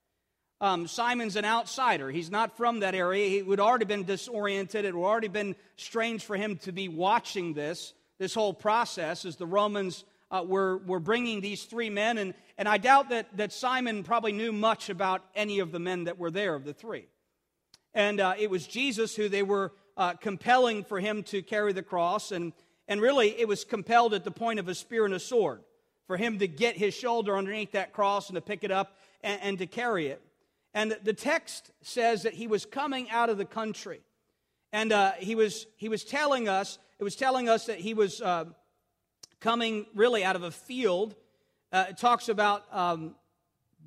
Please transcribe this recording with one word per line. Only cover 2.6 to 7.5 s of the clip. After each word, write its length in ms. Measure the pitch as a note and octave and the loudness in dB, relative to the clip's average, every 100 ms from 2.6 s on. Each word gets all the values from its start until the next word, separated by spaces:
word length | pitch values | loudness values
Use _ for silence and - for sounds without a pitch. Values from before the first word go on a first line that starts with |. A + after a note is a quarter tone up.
| A#3 A#3 | 0 2
that 160 | F#3+ F#3+ | 0 0
area. 320 | F3+ G3 G3+ | 2 2 2
He 140 | G3 | 0
would 180 | F#3+ G3 | 0 2
already 240 | G#3 B3 | 4 4
been 220 | G#3 G#3 F#3 | 2 -2 -2
disoriented. 800 | F#3+ - A3+ G3+ G3 F#3+ A3 G3+ | -4 -6 -4 -2 -2 -4 -4 -4
It 100 | F3 | 0
would 100 | F3+ | 2
already 220 | A3+ A3 | 2 0
been 300 | G3+ G3+ F3+ _ - | -4 -4 -6 _ -18
strange 480 | - A3+ A3+ A3+ | -8 -2 -2 -4
for 140 | - G3+ | -6 -4
him 180 | G#3+ F#3+ | -2 -4
to 120 | F#3+ | -8
be 160 | F3+ F#3+ | -8 -6
watching 680 | D#3+ F#3 A3+ - G3+ F3 | -2 2 2 0 -6 -4